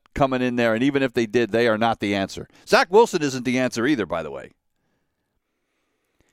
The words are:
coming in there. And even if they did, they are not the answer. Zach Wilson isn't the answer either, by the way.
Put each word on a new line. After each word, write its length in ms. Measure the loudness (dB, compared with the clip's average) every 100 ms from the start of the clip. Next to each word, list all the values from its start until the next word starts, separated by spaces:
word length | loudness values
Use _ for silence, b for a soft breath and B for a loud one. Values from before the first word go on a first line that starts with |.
| _
coming 260 | -2 0 0
in 140 | -2
there. 200 | 0 0
And 80 | 2
even 180 | 0 0
if 100 | -2
they 140 | -2 0
did, 240 | 0 2
they 160 | 2 2
are 100 | 2
not 220 | 0 -2
the 160 | -2
answer. 320 | -2 -4 -8 -16 b
Zach 220 | b 2 4
Wilson 320 | 4 4 2
isn't 240 | -2 -4
the 140 | -2 0
answer 260 | -2 -2
either, 220 | -2 0 -2
by 160 | -6
the 80 | -8
way. 220 | -12 -16 _ _ _ _ _ _ _ _ _ _ _ _ _ _ _ _ _ _